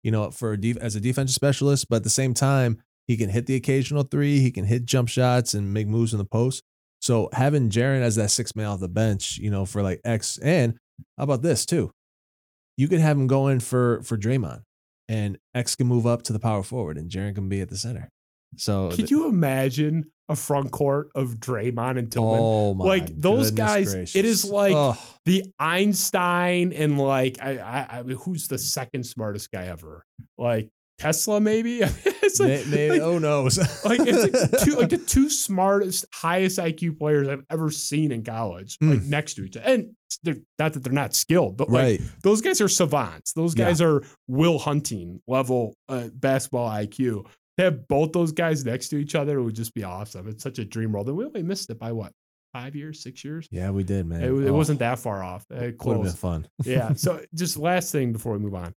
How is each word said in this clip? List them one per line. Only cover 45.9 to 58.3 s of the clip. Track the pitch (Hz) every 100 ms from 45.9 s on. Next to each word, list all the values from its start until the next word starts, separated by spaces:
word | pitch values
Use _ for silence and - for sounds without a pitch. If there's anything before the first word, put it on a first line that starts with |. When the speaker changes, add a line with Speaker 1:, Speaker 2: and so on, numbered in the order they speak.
| 131 117
Speaker 2:
basketball | 120 135 135 - 123 117
I | 107 107
Q. | - 127 107 - _ _ -
To |
have | 180 139 -
both | 139 156
those | 175 170
guys | 156 165 160
next | 127 127 -
to | 147
each | 143
other | 156 143 143
would | 117
just | 110 113
be | -
awesome. | 98 90 107 - 98
It's | 110
such | 135 -
a |
dream | 104 113 110
world. | 101 110
And | 156
we |
only | 277 233
missed | 170 196 -
it | 113
by, | 117
what, | 113 95 _ _ _ _
five | 127 127
years, | 147 151 151
six | - 123
years? | 135 160 156
Speaker 1:
Yeah, | 90 92
we | 98
did, | 92 98
man. | 85 85
Speaker 2:
It | 127
wa-, | 135
it | 135
Speaker 1:
Oh. |
Speaker 2:
wasn't | 143 151 143
that | 117 120
far | 120 98
off. | 92 90 -
Uh, | 127
Speaker 1:
Would've | 123 120
been | 127 110
Speaker 2:
close. | 95 85
Speaker 1:
fun. | 90 82 78 -
<laughs> |
Speaker 2:
Yeah. | 127 127 120
So | 147 185 160 -
just | 165 175 -
last | 160 180 180
thing | 151 123
before | 113 117